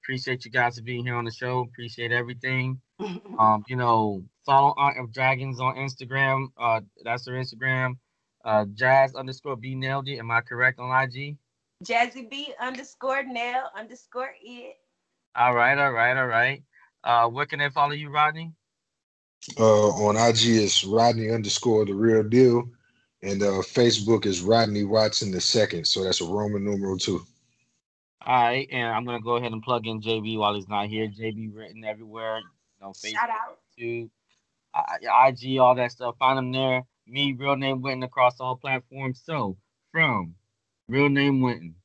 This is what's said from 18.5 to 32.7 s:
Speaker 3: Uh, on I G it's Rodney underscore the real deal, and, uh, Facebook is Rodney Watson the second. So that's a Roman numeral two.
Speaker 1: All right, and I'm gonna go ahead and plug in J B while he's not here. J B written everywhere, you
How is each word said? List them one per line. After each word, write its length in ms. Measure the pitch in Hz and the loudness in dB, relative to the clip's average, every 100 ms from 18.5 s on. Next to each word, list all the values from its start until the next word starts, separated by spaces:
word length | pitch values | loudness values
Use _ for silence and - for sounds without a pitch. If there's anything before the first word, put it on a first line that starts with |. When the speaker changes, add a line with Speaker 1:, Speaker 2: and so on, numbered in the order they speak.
| 160 _ _ _ _ _ _ _ _ - - | -16 _ _ _ _ _ _ _ _ -16 2
Speaker 3:
Uh, 300 | 113 107 104 | 6 8 6
on 260 | 95 104 107 | 4 2 4
I 160 | 117 | 4
G 320 | 113 117 113 | 4 4 4
it's 220 | 101 - 95 | 4 2 2
Rodney 440 | 110 117 113 110 | 4 4 2 -2
underscore 560 | 113 104 - 123 110 104 | -2 -2 -2 2 2 2
the 80 | |
real 300 | 98 113 110 | 2 4 4
deal, 460 | 107 117 131 120 120 - _ _ _ _ | 4 6 8 6 0 -14 _ _ _ _
and, 200 | 98 98 | -6 0
uh, 200 | 101 95 | 0 0
Facebook 640 | 90 - 120 107 104 113 107 | -2 4 4 4 2 2 2
is 160 | 90 | -2
Rodney 440 | 90 113 113 104 101 | 2 4 4 0 0
Watson 460 | 110 107 - 101 | 2 2 0 -4
the 100 | 92 | -2
second. 440 | - 120 104 87 80 | 0 2 2 0 -2
So 160 | - | -2
that's 180 | 95 90 | 0 -2
a 40 | 85 | -2
Roman 380 | 101 104 104 | -2 -2 -2
numeral 340 | 101 101 98 95 | -2 -4 -2 -4
two. 240 | - 87 - _ _ _ _ _ _ _ _ _ - | -2 -4 -6 _ _ _ _ _ _ _ _ _ -2
Speaker 1:
All 180 | 123 | 2
right, 240 | 120 127 135 | 2 0 -4
and 160 | 135 117 110 | -4 -2 -4
I'm 80 | |
gonna 160 | 120 120 | -4 -8
go 160 | 110 120 | -2 -2
ahead 160 | 123 | -2
and 100 | 113 | -8
plug 240 | 110 123 113 | -4 -4 -4
in 140 | 110 | -8
J 220 | 107 113 | -4 -4
B 160 | 107 110 | -4 -2
while 160 | 104 | 0
he's 160 | 104 92 | -2 -6
not 180 | 104 104 | -6 -4
here. 200 | 107 110 | -4 -6
J 240 | 101 110 | -6 -10
B 180 | 110 110 | -8 -12
written 320 | 104 107 110 | -14 -20 -14
everywhere, 540 | 110 107 113 110 113 110 | -12 -12 -12 -10 -6 -8
you 80 | 98 _ _ | -10 _ _